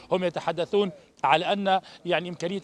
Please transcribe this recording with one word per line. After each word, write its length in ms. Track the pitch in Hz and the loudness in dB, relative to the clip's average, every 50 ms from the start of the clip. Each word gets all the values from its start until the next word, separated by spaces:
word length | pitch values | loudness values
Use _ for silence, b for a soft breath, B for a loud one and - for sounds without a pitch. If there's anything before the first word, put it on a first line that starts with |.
| B B | B B
هم 120 | 170 185 185 | -2 0 0
يتحدثون 680 | 175 - 160 - 170 165 165 170 - - 202 208 190 - B B B B _ - | -2 -2 -4 -4 -4 -2 -2 -2 0 0 0 0 0 -4 B B B B _ 2
على 280 | 135 147 160 175 160 | 4 4 4 4 0
أن، 280 | 202 196 196 196 190 185 B B B B B | -2 0 2 2 2 0 B B B B B
يعني، 240 | 175 175 160 175 180 | -2 -2 -2 -2 -4
إمكانية 320 | 175 - 170 175 196 196 | -8 -6 -6 -6 -6 -6